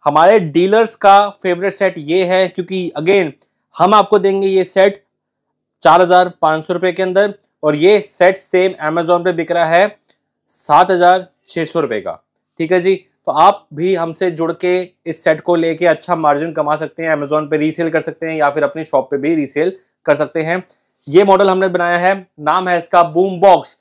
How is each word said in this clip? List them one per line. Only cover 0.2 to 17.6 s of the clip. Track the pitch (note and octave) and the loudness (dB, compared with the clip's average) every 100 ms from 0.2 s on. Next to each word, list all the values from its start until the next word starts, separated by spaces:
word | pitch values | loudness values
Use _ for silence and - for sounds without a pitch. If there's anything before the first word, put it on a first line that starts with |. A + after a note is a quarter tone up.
| E3+ A3 | 4 4
डीलर्स | E3+ D3 F#3 G#3+ A3+ - | 2 0 2 2 0 2
का | G3+ G3 G#3 | 4 6 4
फेवरेट | G3 F#3 F3 F#3+ | -4 -6 -4 -4
सेट | F#3+ F#3+ E3+ | -2 -4 -4
ये | D3 F3 F3 | -4 -2 0
है, | F#3 F#3 | 0 0
क्योंकि | F#3 F3 F#3+ F3 - | -4 -8 -6 -8 -6
again | D#3+ G3 E3 - _ _ _ - | 0 0 0 -8 _ _ _ -2
हम | F3+ | 2
आपको | G#3+ G3+ G#3+ | 4 4 2
देंगे | F#3+ G3 G3 | 0 -2 0
ये | F#3+ | 0
सेट | F3+ - G3 G3 _ _ _ _ _ _ _ _ | -2 0 0 0 _ _ _ _ _ _ _ _
चार | E3 E3+ | 2 4
हजार | F3+ F3+ F3+ F3 | 4 4 2 0
पाँच | D#3+ D#3 D#3 | -2 -2 -4
सौ | |
रुपए | F3 F#3 | -4 -4
के | F3 | -4
अंदर, | F#3 F#3 G#3 G3+ _ _ | -2 0 -2 -4 _ _
और | D3+ D3+ | -2 2
ये | E3+ G#3 | 2 2
सेट | - - F3+ F#3 | 0 0 0 0
सेम | - F#3 F#3+ F3 D#3 | -2 0 0 -2 -6
Amazon | E3 E3 F3 F3 | -4 0 0 0
पे | |
बिक | E3+ D#3+ | -4 -4
रहा | E3+ D#3+ | -2 2
है | E3+ G#3 - _ _ _ _ _ | 2 0 -4 _ _ _ _ _
सात | - - D3+ F3+ | -20 2 4 4
हजार | F#3 F3 F#3 F3+ _ _ | 4 4 2 -2 _ _
छह | - D#3 | -8 -6
सौ | E3+ | -4
रुपए | C#3 A2 | -4 -6
का। | F#2+ D#2+ _ _ _ _ | -8 -14 _ _ _ _
ठीक | D#3+ | -2
है | F3+ | 0
जी, | F3 F#3 | 0 -2
तो | _ _ - | _ _ -6
आप | D3 G#3 G#3 _ | 2 2 2 _
भी | D3 F3+ F#3 | -6 -4 -2
हमसे | E3 D#3+ F#3 | -4 -4 -4
जुड़ | D#3+ E3 - | -2 -6 -4
के | F3+ F3+ F3+ _ - | -2 -2 -4 _ -12
इस | D#3 | -4
सेट | - D#3 | -2 -2
को | - F3 | 0 -2
लेके | E3 D#3+ F3 | 0 -2 0
अच्छा | D#3+ - E3+ | -2 -2 -2
मार्जिन | D#3 C#3+ E3 | 0 0 -4
कमा | D#3+ D3 D3+ | -6 -4 -4
सकते | D#3 - | -6 -8
हैं, | E3 D3+ | -4 -4
Amazon | C#3+ D3+ D3+ | -2 -4 -2
पे | |
रीसेल | D3+ | -4